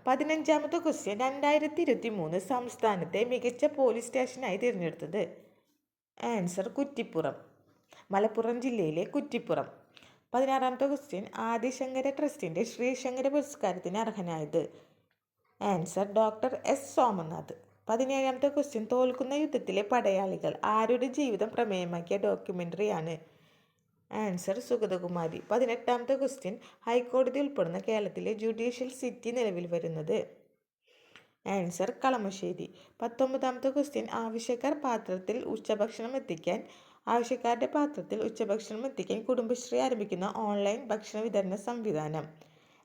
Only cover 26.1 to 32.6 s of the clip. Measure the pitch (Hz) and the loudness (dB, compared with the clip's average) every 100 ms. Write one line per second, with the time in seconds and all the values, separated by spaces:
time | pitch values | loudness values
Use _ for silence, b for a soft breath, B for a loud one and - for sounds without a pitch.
26.1 | 269 269 269 185 233 B B - 240 240 | 0 0 -2 -6 -8 B B 0 2 2
27.1 | 254 247 262 285 277 170 180 196 220 196 | 4 4 2 0 2 0 0 0 0 0
28.1 | 185 180 214 220 220 233 240 254 - 247 | -2 -4 -2 -2 0 -2 -2 -6 -4 -6
29.1 | - 226 240 220 175 175 170 165 160 156 | -4 -4 0 0 0 -2 -2 -2 -4 0
30.1 | 208 - - _ _ _ _ b b b | 0 0 -10 _ _ _ _ b b b
31.1 | b b b - 196 180 175 196 - 269 | b b b -4 -2 -2 -2 -4 0 2
32.1 | 247 202 190 175 180 | 2 0 -4 -6 -6